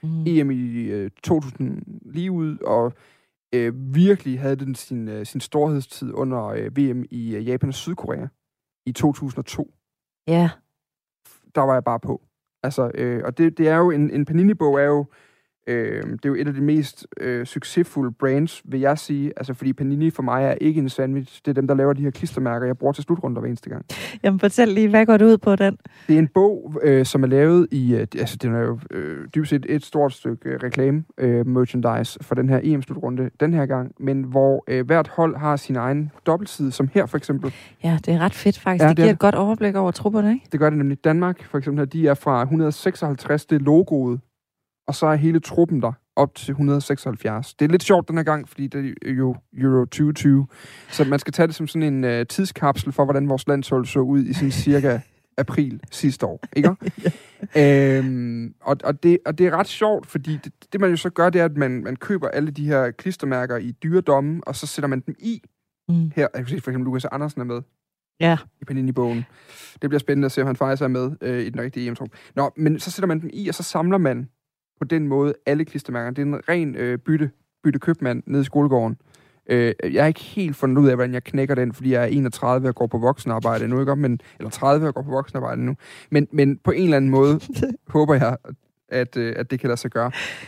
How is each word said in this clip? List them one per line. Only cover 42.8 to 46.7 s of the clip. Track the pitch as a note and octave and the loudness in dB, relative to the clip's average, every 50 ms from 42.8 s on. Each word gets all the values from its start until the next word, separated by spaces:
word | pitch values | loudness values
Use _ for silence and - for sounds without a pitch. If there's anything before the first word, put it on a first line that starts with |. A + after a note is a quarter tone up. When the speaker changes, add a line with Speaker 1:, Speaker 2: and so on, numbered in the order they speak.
| - F#3+ F#3 - - D3+ C#3 B2+ - - D3 D3+ - | -2 -4 -4 -2 -4 -4 -4 -4 -2 -2 -2 -2 0
Speaker 2:
det | - E3 | 0 0
er | D3 | 2
logoet, | C3+ C#3+ D3+ E3 F#3+ - D#3+ C#3+ C3 B2 A#2+ C3 - _ _ _ _ _ _ _ _ _ _ _ _ - | 4 6 6 6 6 4 2 0 0 0 -2 -4 -8 _ _ _ _ _ _ _ _ _ _ _ _ -8
og | C#3 | -4
så | - - | 0 2
er | D#3 D#3 | 2 4
hele | D#3 C#3+ D#3+ E3 E3 | 4 4 4 2 2
truppen | D#3+ - - - E3+ E3 F3 C#3 | 0 0 0 2 2 2 2 0
der | A#2 A#2 B2 - _ _ - | -2 -2 -4 -8 _ _ 0
op | - C#3 C#3+ - | 0 0 0 -2
til | - - - C#3 | -6 -8 -6 -2
hundrede | C#3 D3 C#3+ | 0 2 2